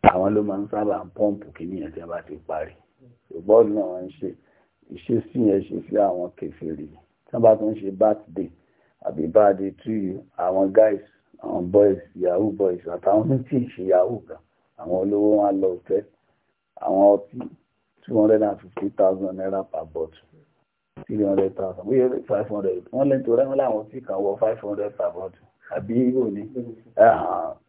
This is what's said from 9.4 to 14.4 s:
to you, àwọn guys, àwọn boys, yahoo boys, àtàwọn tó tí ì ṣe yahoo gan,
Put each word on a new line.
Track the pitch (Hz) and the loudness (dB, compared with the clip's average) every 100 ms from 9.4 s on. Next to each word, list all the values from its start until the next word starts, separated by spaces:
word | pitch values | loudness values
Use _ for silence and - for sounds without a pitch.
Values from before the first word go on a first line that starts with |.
| 104 98 98 | 6 2 -4
to | - 117 | -8 -8
you, | 110 95 95 - | -6 -6 -8 -12
àwọn | - 90 95 95 | -6 -2 0 2
guys, | 98 107 101 - _ _ - | 4 4 2 -8 _ _ -16
àwọn | 101 98 | -8 -6
boys, | 90 101 104 92 - | 2 6 6 2 -6
yahoo | - 90 87 107 | -4 -2 0 -2
boys, | 95 95 90 | 0 -2 -2
àtàwọn | - 85 - 104 120 | -8 -4 2 2 2
tó | 135 | -2
tí | - 135 | -2 -4
ì | 120 | -4
ṣe | - | -8
yahoo | 92 90 95 117 | 2 2 2 -4
gan, | - - | -10 -20